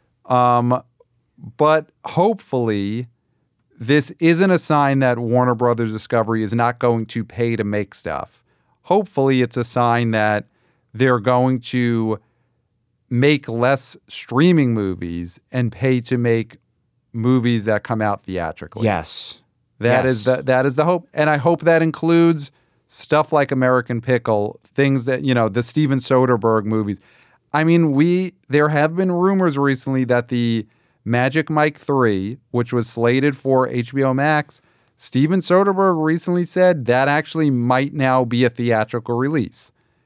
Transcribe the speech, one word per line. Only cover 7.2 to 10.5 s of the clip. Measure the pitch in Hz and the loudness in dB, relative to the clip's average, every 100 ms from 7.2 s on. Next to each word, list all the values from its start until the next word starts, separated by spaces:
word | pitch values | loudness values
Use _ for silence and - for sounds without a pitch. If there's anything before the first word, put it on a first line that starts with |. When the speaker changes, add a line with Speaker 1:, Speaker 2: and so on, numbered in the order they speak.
| 110 | -10
Speaker 1:
pay | - 117 113 | -4 -4 -2
to | 104 | -4
make | 104 98 | -4 -6
stuff. | - - 71 - _ _ _ _ _ | -10 -10 -8 -10 _ _ _ _ _
Hopefully | - 196 196 - 135 131 | -2 -2 0 -2 2 2
it's | 120 123 | 0 -2
a | 120 | -4
sign | 123 120 117 117 | 0 2 2 0
that | 110 107 104 - | 0 0 0 -4